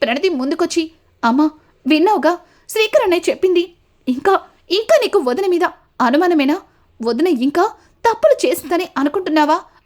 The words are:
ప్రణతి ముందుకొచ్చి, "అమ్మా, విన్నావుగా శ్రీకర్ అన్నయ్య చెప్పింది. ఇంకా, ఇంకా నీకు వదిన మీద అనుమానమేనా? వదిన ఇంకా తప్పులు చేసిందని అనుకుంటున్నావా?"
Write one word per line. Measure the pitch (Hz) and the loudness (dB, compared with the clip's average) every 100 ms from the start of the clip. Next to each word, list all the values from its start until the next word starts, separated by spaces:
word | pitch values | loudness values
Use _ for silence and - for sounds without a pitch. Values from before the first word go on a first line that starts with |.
ప్రణతి | 220 262 381 | -4 -2 -2
ముందుకొచ్చి, | 277 262 320 349 339 320 - _ _ | -2 -4 -4 -2 -4 -6 -10 _ _
"అమ్మా, | 233 262 302 - _ _ 254 | 0 2 0 -2 _ _ 0
విన్నావుగా | 311 370 392 302 349 - _ - | 2 2 2 0 -2 -8 _ -6
శ్రీకర్ | 427 440 587 | -2 2 2
అన్నయ్య | 415 349 349 | 2 0 -2
చెప్పింది. | - 370 349 349 _ _ _ - | -2 0 0 -2 _ _ _ -6
ఇంకా, | 247 392 359 - _ - | -2 0 0 -4 _ -4
ఇంకా | 370 453 622 | -4 2 2
నీకు | 440 403 | 2 0
వదిన | 247 247 392 | 0 -2 0
మీద | 349 349 - _ - | 0 -2 -6 _ -4
అనుమానమేనా? | 233 285 359 320 277 370 - _ _ - | 0 2 2 2 0 -2 -6 _ _ -8
వదిన | 226 240 359 | -6 -2 0
ఇంకా | 247 269 339 427 - _ _ 466 | 0 0 0 -2 -4 _ _ -2
తప్పులు | 440 605 539 254 | 2 2 2 0
చేసిందని | 339 294 349 370 - | -2 -4 -4 -4 -4
అనుకుంటున్నావా?" | 285 381 359 311 294 339 - _ | -2 -2 -2 0 2 0 -4 _